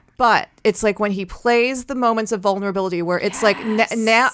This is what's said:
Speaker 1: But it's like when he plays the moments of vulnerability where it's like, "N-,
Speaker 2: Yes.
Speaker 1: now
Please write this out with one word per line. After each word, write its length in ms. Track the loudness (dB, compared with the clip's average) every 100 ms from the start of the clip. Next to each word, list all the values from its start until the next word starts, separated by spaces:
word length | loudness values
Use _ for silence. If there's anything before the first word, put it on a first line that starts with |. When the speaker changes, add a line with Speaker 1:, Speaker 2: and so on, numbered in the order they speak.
| _ -2
Speaker 1:
But 300 | 2 2 0 _
it's 180 | -2 2
like 160 | 0 0
when 140 | -2
he 140 | -4 -8
plays 600 | -4 0 2 2 -2 -6
the 100 | -2
moments 360 | 0 0 -2
of 80 | -2
vulnerability 640 | -2 -2 -2 -2 -2 -2
where 180 | -2 -2
it's 240 | -2 0
like, 140 | 0 0
"N-, 220 | -2 0
Speaker 2:
Yes. 140 | 0 0
Speaker 1:
now 320 | 2 4 2